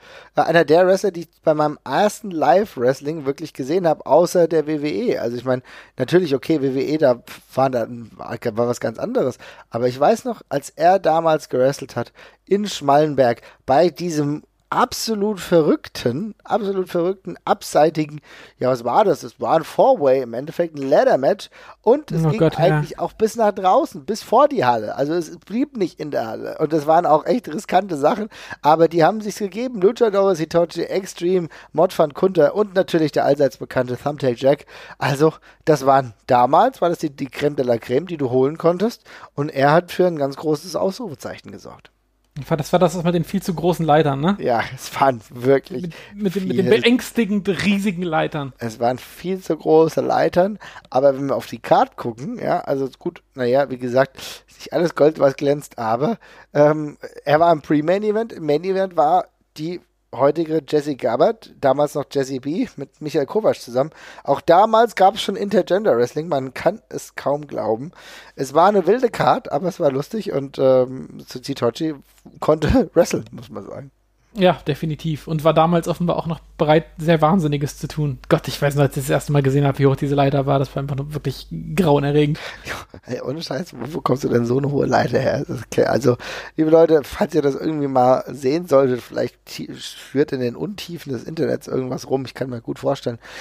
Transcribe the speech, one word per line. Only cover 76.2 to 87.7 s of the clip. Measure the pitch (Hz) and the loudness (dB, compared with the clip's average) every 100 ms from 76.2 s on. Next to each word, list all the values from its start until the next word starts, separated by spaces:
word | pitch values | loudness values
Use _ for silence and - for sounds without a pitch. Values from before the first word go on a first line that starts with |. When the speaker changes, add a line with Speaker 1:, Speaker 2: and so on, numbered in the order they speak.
| 160 | -4
Speaker 2:
noch | 160 - - | -8 -8 -2
bereit, | 151 156 - - | 2 2 2 -4
sehr | 156 160 | 0 2
Wahnsinniges | 156 196 151 143 143 - | 4 2 2 -2 -4 -8
zu | 156 | -10
tun. | - 147 127 - | -6 -4 -6 0
Gott, | 156 - | 0 0
ich | - | -2
weiß | 143 | 0
noch, | 139 | 2
als | 139 | 0
ich | 147 | 0
das | 135 | -2
erste | 151 - | -2 0
Mal | 147 | 0
gesehen | 135 139 | 2 2
habe, | 139 135 | 0 2
wie | 139 | 2
hoch | 135 | 2
diese | 143 | 0
Leiter | 143 139 139 | 0 2 2
war, | 135 139 | 0 0
das | 135 143 | -2 -6
war | |
einfach | 139 135 | -6 -6
nur | 147 | -8
wirklich | 147 139 - - 165 160 | -8 -8 -8 -10 -12 -4
grauenerregend. | 156 170 143 143 147 151 156 - - - | 0 4 4 2 2 2 -2 -8 -16 -14
Speaker 1:
Ja, | - - - - | -14 -16 -20 -12
ey, | 123 | -10
ohne | 123 156 | -8 -8
Scheiß, | - 127 185 | -8 -8 -10
wo, | 123 143 | -12 -10
wo | 156 | -6
kommst | - 131 | -2 -2
du | 135 | 0
denn | 123 | 0
so | 117 131 | 0 0
eine | 143 | 0
hohe | 139 | 0
Leiter | 135 113 120 123 | 2 2 2 0
her? | 127 135 147 | 0 -2 -4
Das | 123 | -10
ist | - | -4
ke-, | - - | 0 0
also, | 127 123 113 - - - | 2 0 -2 -4 -14 -8
liebe | - 156 | -2 4
Leute, | 165 165 156 | 6 6 4
falls | 127 - - | 0 -4 -2
ihr | 165 | 0
das | 143 | 0
irgendwie | 135 160 | -2 -4